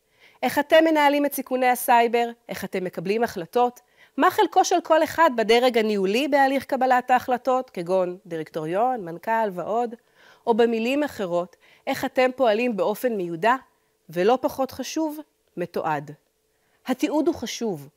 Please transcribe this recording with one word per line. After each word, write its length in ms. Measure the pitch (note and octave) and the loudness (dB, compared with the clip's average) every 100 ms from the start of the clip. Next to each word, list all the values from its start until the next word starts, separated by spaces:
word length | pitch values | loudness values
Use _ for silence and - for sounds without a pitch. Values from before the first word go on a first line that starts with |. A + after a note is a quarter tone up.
| _ _ _ - | _ _ _ -6
איך 160 | B3+ D4 | -4 -2
אתם 260 | C#4 D#4+ | 4 4
מנהלים 420 | D#4+ D#4 C#4+ C#4+ C#4+ | 6 4 4 4 0
את 80 | |
סיכוני 340 | C4+ - B3+ B3+ | -4 -4 0 2
הסייבר, 600 | B3 - A#3+ A#3 A#3 A#3+ A#3 - | 0 4 4 4 2 -2 -6 -14
איך 160 | - | -10
אתם 200 | F#3+ G3 | -6 -6
מקבלים 400 | F3+ - E3+ A3 | -6 -8 -4 -2
החלטות, 560 | A#3 F#3+ E3 A#3+ B3 A#3+ _ _ _ - | -2 -4 -4 0 0 -2 _ _ _ 0
מה 140 | E4+ | 0
חלקו 340 | A4+ F4+ F4+ | 2 2 4
של 160 | F4+ F4 | 2 2
כל 240 | - D#4+ | 2 2
אחד 260 | D#4 - D#4+ A#3+ | 2 2 2 2
בדרג 420 | G#3+ A#3+ B3+ A#3 | 2 4 4 2
הניהולי 500 | G#3+ G#3 F#3+ A3+ D4 | 0 0 0 0 0
בהליך 360 | C#4 C4+ C#4 | 2 4 2
קבלת 460 | - C4+ C4 B3 A#3+ | -2 -2 2 2 2
ההחלטות, 600 | B3+ - A#3+ - B3+ B3+ | 0 0 -4 0 -2 -2
כגון 460 | - E3+ F#3+ F3+ F3+ F3 | -10 -2 0 0 -6 -12
דירקטוריון, 800 | E3 D#3 E3 D#3 F#3 B3 B3 | -10 -8 -8 -6 -2 -2 -2
מנכ"ל 460 | E3+ E3+ - A3+ A3 | -8 -12 -4 -2 -2
ועוד, 420 | F3+ - A3 A#3+ A#3 _ _ _ _ - | -4 -6 -4 -4 -8 _ _ _ _ -2
או 80 | |
במילים 480 | A3+ A#3 A3+ A3+ C#4+ | 2 2 2 -2 -2
אחרות, 540 | D4 - F#3 F3 F3+ _ _ _ - | -2 -4 -4 -4 -6 _ _ _ -8
איך 180 | C4+ | -6
אתם 260 | C4 - B3+ B3+ | -4 0 0 2
פועלים 400 | B3 G#3 B3 G3 | 0 2 0 -2
באופן 400 | E3+ G#3 B3+ G#3+ | -2 -2 -2 -2
מיודע, 400 | F3 E3 G#3+ C4 - _ _ _ _ | -6 -2 0 0 -4 _ _ _ _
ולא 280 | E3 F#3+ B3+ | 0 2 2
פחות 300 | C#4 - C4 | 0 -4 -6
חשוב, 480 | - B3+ D#4 D#4+ D4+ - _ _ - | -6 -8 -4 -4 -6 -18 _ _ -10
מתועד. 540 | F3 - D#3+ D3 D3 D3 _ _ _ _ _ _ - | -8 -4 -4 -4 -6 -18 _ _ _ _ _ _ -8
התיעוד 400 | B3+ D4+ D4 D#4+ | -4 -2 0 -2
הוא 80 | |
חשוב. 540 | - A3+ - A3+ D#3+ C#3+ | -2 -8 -6 -6 -6 -10